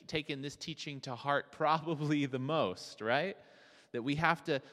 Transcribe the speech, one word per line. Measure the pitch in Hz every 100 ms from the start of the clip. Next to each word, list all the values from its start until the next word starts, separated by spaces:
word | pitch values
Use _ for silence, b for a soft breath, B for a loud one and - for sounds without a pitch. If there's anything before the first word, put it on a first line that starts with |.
| -
taken | 160 147 139
this | 139 -
teaching | - 156 - 143
to | 135
heart | 120 143 143 -
probably | - 156 160 156 151 151 151
the | 143 127
most, | 131 160 107 90 - -
right? | 110 131 180 - B B B B B
That | 123
we | 120
have | 143 165 165
to, | - 139 B